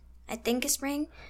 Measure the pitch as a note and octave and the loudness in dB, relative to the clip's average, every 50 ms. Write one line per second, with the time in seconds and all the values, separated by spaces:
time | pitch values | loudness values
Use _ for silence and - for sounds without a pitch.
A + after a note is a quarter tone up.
0 | - - - - - - A#3+ A#3 - A3+ A#3+ B3+ C4 D4 - - C#4 C#4 C#4+ D4 | -18 -20 -20 -16 -8 -6 -6 0 2 2 2 4 4 2 2 2 2 0 0 0
1 | D4+ - - - - - | -2 -2 -6 -10 -4 8